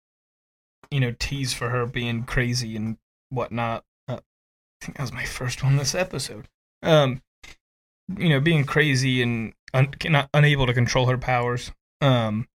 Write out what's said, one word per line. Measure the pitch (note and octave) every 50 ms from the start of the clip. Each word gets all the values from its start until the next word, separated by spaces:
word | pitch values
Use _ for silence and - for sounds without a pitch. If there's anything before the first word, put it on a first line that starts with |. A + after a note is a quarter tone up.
| _ _ _ _ _ _ _ _ _ _ _ _ _ _ _ _ - -
you | D3 C#3
know, | B2+ A#2+ A2+ -
tease | - - C#3 C#3 C3+ B2 -
for | - B2+ A#2
her | B2 B2 A#2+
being | A#2+ B2+ B2+ A#2+ A#2+ A#2 A2+ A#2
crazy | - - C3+ B2 A#2+ A#2+ B2 A#2+ A2 A2+
and | G#2+ G#2+ A2+ A2+ - _ _ _ _ _ -
whatnot. | C3+ A#2+ A#2 - - A#2+ A#2 A2+ A2+ - - _ _ _ _ -
Uh, | B2 G#2+ - _ _ _ _ _ _ _ _ _ _ -
I | -
think | - - -
that |
was | C#3 A2+
my | - C3 B2+
first | - - - B2+ B2 B2 - -
one | C3 C#3
this | C#3+ C#3 - -
episode. | F3+ F#3 F#3 - C#3+ - - A2 G#2 - - _ _ _ _ _ _
Um, | - E3+ D#3+ D3+ C#3+ B2+ B2 B2+ - _ _ _ - - - _ _ _ _ _ _ _ _ _ _ - F#3
you | - D#3+ E3
know, | D3 C3+
being | C#3 F3 E3 D3+ C3+
crazy | C#3+ - D#3+ D3+ D3+ C3+ B2+ C3 C3+ B2+ B2+
and | B2 A#2+ A#2+ A2+ A2+ G2+ - _ _ -
un-, | - C3 C3+ C3+ - - -
not | E3+ D#3 C#3+ C3+ - -
unable | D3+ D3 D3 D3 C#3 C3
to | A#2+ A#2+
control | B2+ A#2+ A2+ - C3 B2+
her | B2 B2+ B2
powers. | - - B2+ B2 A#2+ B2 B2 B2 - - - _ _ _ _ -
Um, | D3+ C#3 B2+ A#2+ A2+ A2 G#2+ A2 B2 - _